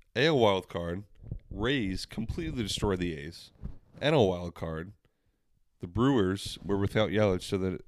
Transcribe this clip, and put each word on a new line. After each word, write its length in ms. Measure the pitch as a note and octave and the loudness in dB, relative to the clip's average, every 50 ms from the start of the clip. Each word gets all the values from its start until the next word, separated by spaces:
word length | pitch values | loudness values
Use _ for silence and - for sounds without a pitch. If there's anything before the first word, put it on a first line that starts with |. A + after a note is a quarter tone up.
| _ _ _ | _ _ _
A 100 | A#2 C#3 | 2 4
L 120 | E3 D#3 B2+ | 4 6 6
wild 280 | A2+ G2+ G2 F#2+ - - | 6 6 6 4 0 -4
card, 360 | - F2 E2+ E2+ F2 G2 G#2 - - - - - - - - - | -6 -6 -4 -4 -6 -6 -8 -12 -20 -20 -12 -12 -12 -12 -12 -12
Rays 520 | - G2 G#2+ B2 C#3+ C3+ G#2 F#2 F#2 - - | -6 -4 -2 0 0 0 0 -2 -4 -4 -8
completely 600 | - - - A2+ - - F3+ E3 D#3+ C#3+ B2 G#2+ | -8 -8 -8 -6 -6 -6 -6 -6 -6 -4 -4 -4
destroy 320 | F#2 - - A2 G2+ F#2+ | -4 -2 0 0 0 0
the 180 | F2+ F2 E2+ D#2+ | 0 -2 -4 -4
A's. 360 | C#2+ D2 D#2+ - - - - _ _ - - - - - _ - - | -6 -10 -12 -14 -14 -20 -20 _ _ -12 -12 -12 -14 -18 _ -10 -4
N 120 | - D3 D#3+ | 0 2 4
L 120 | C#3+ G#2 F#2 | 6 4 4
wild 260 | F2+ F2 F2+ E2+ - | 2 0 -6 -8 -8
card, 360 | - - E2 D#2+ D#2+ F2 G2+ - _ _ _ _ _ _ _ _ _ _ _ _ _ _ _ _ _ | -8 -8 -6 -6 -8 -8 -10 -14 _ _ _ _ _ _ _ _ _ _ _ _ _ _ _ _ _
the 60 | - | -14
Brewers 720 | F2 F2 A2 B2 C#3 C#3 A2+ F#2+ F#2 F#2+ G2 - - - - - | -4 0 2 4 4 6 4 4 2 0 -2 -4 -8 -10 -8 -4
were 140 | - G2+ G2 | -2 0 0
without 320 | G2+ F#2+ - A2 G#2+ D#2 | 0 0 2 2 2 2
Yelich, 320 | F#2 G#2+ G#2+ G2+ F#2 F2+ | 2 4 4 4 2 0
so 160 | - - G2+ F#2 | -2 -4 -2 -2
that 260 | F#2+ F#2+ F2 - - | -2 -2 -4 -6 -10